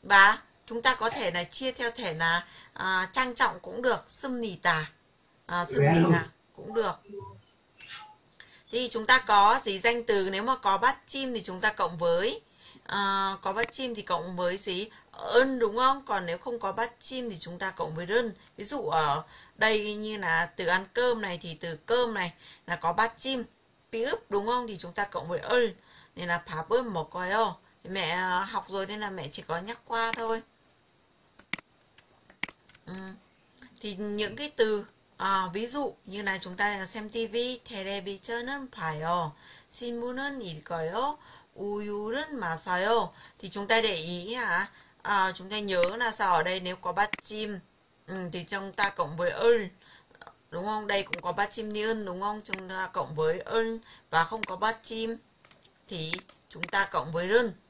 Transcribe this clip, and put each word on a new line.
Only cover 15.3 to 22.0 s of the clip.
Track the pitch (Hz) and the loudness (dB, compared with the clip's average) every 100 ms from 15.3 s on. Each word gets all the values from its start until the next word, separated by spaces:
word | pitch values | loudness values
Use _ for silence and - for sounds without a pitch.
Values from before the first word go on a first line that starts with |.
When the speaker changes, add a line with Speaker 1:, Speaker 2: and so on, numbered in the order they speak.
| 233 269 262 | 4 6 2
Speaker 1:
đúng | 220 220 | 0 4
không? | 262 269 262 | 4 4 0
Còn | 202 175 | -2 -2
nếu | 175 | -6
không | - 233 | -6 -4
có | 196 | -4
bát | 196 233 - | -2 -4 -4
chim | - 262 240 | -6 -4 -6
thì | 175 | -8
chúng | 165 175 | -10 -6
ta | 190 | -6
cộng | 185 160 160 | -4 -6 -4
với | 175 | 0
rơn. | 220 233 190 - - | 0 0 -6 -18 -10
Ví | |
dụ | 208 285 | -6 -4
ở | 214 165 151 143 - - - - | 0 2 4 2 -2 -18 -20 0
đây | 220 214 208 208 | 2 4 0 -4
như | 214 214 | -6 -4
là | 180 165 170 | 0 0 0
từ | - 175 | -2 2
ăn | 185 190 | 2 2
cơm | - 247 233 | 2 2 2
này | 196 175 | -2 -6
thì | 175 156 | -10 -8
từ | 175 156 - | -8 -8 2
cơm | 240 | 2